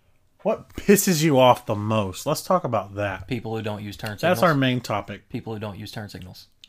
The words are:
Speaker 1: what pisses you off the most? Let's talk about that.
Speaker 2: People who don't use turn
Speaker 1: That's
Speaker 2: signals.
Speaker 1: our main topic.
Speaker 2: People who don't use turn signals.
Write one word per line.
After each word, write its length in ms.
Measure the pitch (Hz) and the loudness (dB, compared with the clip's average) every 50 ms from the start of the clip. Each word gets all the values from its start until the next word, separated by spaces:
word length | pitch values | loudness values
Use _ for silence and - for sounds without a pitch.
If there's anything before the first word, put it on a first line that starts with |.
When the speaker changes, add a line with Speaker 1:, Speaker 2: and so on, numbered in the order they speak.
| _ _ _ _ _ _ _ _ - | _ _ _ _ _ _ _ _ -4
Speaker 1:
what 280 | 190 220 - - - | -2 -2 -2 -6 -12
pisses 520 | - - - - 208 202 - 202 175 147 156 | -12 -4 4 4 6 6 6 2 2 2 4
you 160 | 165 139 127 | 4 6 8
off 280 | 131 123 117 - - | 8 8 8 6 2
the 80 | - 110 | -2 -4
most? 500 | 104 104 107 110 110 101 92 90 - - | -2 0 0 0 0 0 -2 -6 -6 -4
Let's 160 | 139 156 - - | -2 -2 -2 0
talk 220 | - 185 175 - | 0 0 0 0
about 320 | 135 120 104 95 98 98 | 0 -2 -2 -2 -4 -6
that. 320 | 101 104 98 92 92 - - | -4 -4 -4 -4 -8 -8 -6
Speaker 2:
People 280 | 135 113 - 113 110 | -6 -6 -6 -6 -6
who 60 | 110 104 | -6 -6
don't 200 | 107 104 101 104 | -6 -8 -8 -10
use 140 | 104 98 | -12 -12
turn 140 | - - 110 | -10 -10 -10
Speaker 1:
That's 120 | 104 - - | -8 -2 0
Speaker 2:
signals. 200 | 170 180 180 190 | 0 2 4 4
Speaker 1:
our 120 | 170 151 | 4 4
main 260 | 139 131 127 123 123 | 4 2 2 0 -2
topic. 480 | - - 110 101 - - 101 98 - _ | -2 -4 -4 -4 -4 -6 -12 -16 -14 _
Speaker 2:
People 240 | - 120 - 113 113 | -10 -10 -8 -8 -10
who 80 | 104 | -8
don't 180 | 107 104 92 101 | -8 -10 -10 -10
use 140 | 107 98 - | -14 -12 -12
turn 160 | 113 104 101 | -12 -12 -12
signals. 400 | - 92 90 90 101 - - _ _ _ - | -14 -16 -16 -16 -18 -20 -20 _ _ _ -14